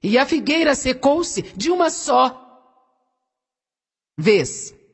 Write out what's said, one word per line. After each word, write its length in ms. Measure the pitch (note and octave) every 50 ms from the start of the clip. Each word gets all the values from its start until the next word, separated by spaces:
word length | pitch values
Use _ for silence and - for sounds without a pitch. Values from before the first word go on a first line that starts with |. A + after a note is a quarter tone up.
E 160 | - F#3+ G#3 B3
a 80 | C4
figueira 480 | C4 E4+ D4+ G#3+ G#3 D4 E4 E4 D#4 C#4
secou-se 680 | B3+ - C4 B3+ B3+ - C#4 C#4+ E4 E4+ - - - E3+ - -
de 140 | F#3 G#3 D#4+
uma 220 | F4+ F4+ F4 E4
só 520 | D#4+ - - - C4 B3 C4 B3+ B3+ - - - - - _ _ _ _ _ _ _ _ _ _ _ _ _ _ _ _ _ _ _ _ _ _ _ _ _ _ _ _ _ _ _ -
vez. 560 | D#3 F#3+ G#3+ F#3+ C#3 - - - - - - _ _ _